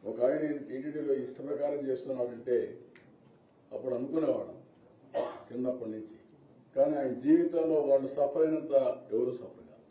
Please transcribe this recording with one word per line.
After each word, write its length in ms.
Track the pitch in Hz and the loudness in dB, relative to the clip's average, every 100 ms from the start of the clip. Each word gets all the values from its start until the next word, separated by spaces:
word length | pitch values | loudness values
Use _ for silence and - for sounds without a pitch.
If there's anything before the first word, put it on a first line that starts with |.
| 110 | -8
ఒక 100 | 113 | 0
ఆయన 220 | 127 151 | 2 2
ఈయన 180 | 151 143 - | 0 -4 -6
టీటీడీలో 460 | 127 147 151 147 | -8 -6 -6 -2
ఇష్ట 220 | 131 123 - 139 | -2 -2 -10 -8
ప్రకారం 320 | 143 143 143 135 | -2 -2 -2 -2
చేస్తున్నాడంటే 680 | 123 135 131 120 117 127 120 - - - - - - - - _ _ _ | -4 -4 -4 -4 -4 0 0 0 -8 -20 -20 -20 -20 -20 -20 _ _ _
అప్పుడు 220 | - 131 | -8 -4
అనుకునేవాడు 600 | 120 131 160 147 - - - - _ - _ - - - - - | -4 -2 0 0 0 -2 -12 -20 _ -20 _ -8 -4 -4 -6 -12
చిన్నప్పటి 420 | 120 127 123 113 | -4 -2 -2 -6
నుంచి. 260 | 110 107 - - - - - - 135 | -8 -12 -18 -20 -20 -20 -20 -10 2
కానీ 200 | 143 147 | 2 4
ఆయన 160 | 131 123 135 | -2 -2 6
జీవితంలో 520 | 165 170 170 160 156 139 | 6 6 2 2 2 4
వాళ్ళు 180 | 139 131 | 4 2
సఫర్ 360 | - 139 - 160 | 0 0 4 2
అయినంత 280 | 156 - 135 127 - - | 2 2 4 4 -2 -2
ఎవరు 180 | 107 123 120 | 0 0 -2
సఫర్ 260 | - - - | -12 -18 -20
కాదు. 160 | - - | -20 -20